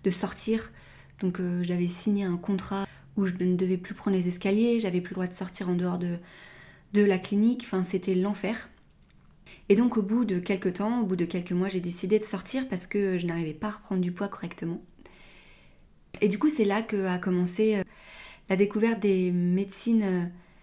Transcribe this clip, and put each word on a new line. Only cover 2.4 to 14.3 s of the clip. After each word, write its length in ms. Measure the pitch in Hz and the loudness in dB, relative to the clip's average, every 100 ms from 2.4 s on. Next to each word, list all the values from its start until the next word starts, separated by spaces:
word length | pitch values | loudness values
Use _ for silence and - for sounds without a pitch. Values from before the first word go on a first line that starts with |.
| 190 190 - 196 196 - - - | 0 -2 -2 -4 -6 -10 -8 -2
où 100 | 190 | -2
je 80 | |
ne 220 | 180 180 180 | 2 2 2
devais 200 | 185 185 | 2 0
plus 180 | 180 | -4
prendre 220 | 208 202 190 | -4 0 2
les 100 | 175 | 2
escaliers, 540 | 180 196 208 240 233 | 0 2 4 4 2
j'avais 200 | 208 180 | 2 0
plus 120 | 175 | -2
le 40 | 185 | -4
droit 100 | 180 | -4
de 60 | |
sortir 340 | - 180 - 185 | -4 -6 -4 -2
en 60 | |
dehors 240 | 175 180 180 | 0 0 -2
de, 180 | 175 175 - - - - - - - | -2 -6 -10 -20 -20 -20 -20 -20 0
de 80 | 208 | 4
la 160 | 202 185 | 4 4
clinique, 440 | - 202 226 247 | 0 2 4 2
enfin 200 | - 190 | -2 -2
c'était 300 | 180 185 190 | 0 -2 0
l'enfer. 560 | 180 202 202 190 226 - - - - - - - - - - - | 2 0 0 -4 -4 -8 -20 -20 -20 -20 -20 -20 -20 -20 -4 4
Et 80 | 202 | 4
donc 220 | 247 226 | 4 2
au 40 | |
bout 220 | 196 233 | 2 2
de 140 | 214 180 | 2 0
quelques 360 | 185 190 190 | -2 -2 -2
temps, 280 | 180 208 240 | -2 -2 0
au 20 | |
bout 100 | 202 | 0
de 120 | 180 175 | 0 -2
quelques 260 | 180 175 | -4 -2
mois, 160 | 175 196 | -2 0
j'ai 120 | 190 | -2
décidé 380 | 175 175 185 214 | -4 -4 0 0
de 60 | |
sortir 440 | 214 185 - 262 262 | 0 -6 -6 -6 -4
parce 180 | 185 - | -6 -4
que 320 | 208 196 180 | -2 0 0
je 80 | 175 | -2
n'arrivais 260 | 165 160 | -2 -4
pas 160 | 151 214 | -6 -8
à 40 | |
reprendre 280 | 208 - 185 | -8 -4 -2
du 120 | 180 | -2
poids 160 | 175 | -2
correctement. 540 | 202 | -6